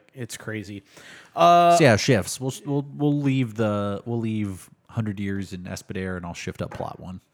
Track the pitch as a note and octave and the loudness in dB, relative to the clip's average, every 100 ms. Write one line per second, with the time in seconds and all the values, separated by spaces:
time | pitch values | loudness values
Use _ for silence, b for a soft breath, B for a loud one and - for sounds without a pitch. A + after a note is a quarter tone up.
0 | _ C3 A#2 - - G#2+ G2 G2+ B B | _ -14 -12 -12 -10 -10 -10 -14 B B
1 | B B B - E3+ F3 E3+ E3+ C#3 G#2 | B B B 4 6 8 6 8 6 6
2 | - A2 - - C3 - C#3+ C#3+ C#3 C#3+ | 4 2 2 -6 -8 -8 -4 -4 -4 -2
3 | D3 D3 C#3 C3+ A#2 G#2 G#2+ G#2 G2+ G2+ | 0 2 2 0 0 0 0 0 -2 -6
4 | A#2 A#2+ A2+ A2 G2+ F2+ - _ _ A2+ | -4 -4 -2 -2 -4 -6 -16 _ _ -6
5 | G#2+ G2 G2 G2 F2+ F#2 F#2+ F#2 - G2 | -4 -4 -4 -4 -6 -10 -10 -12 -8 -6
6 | F#2+ F2+ F2 E2+ F#2 - - - E2 - | -6 -6 -8 -10 -10 -8 -8 -8 -10 -10
7 | F2 F#2 - | -14 -16 -10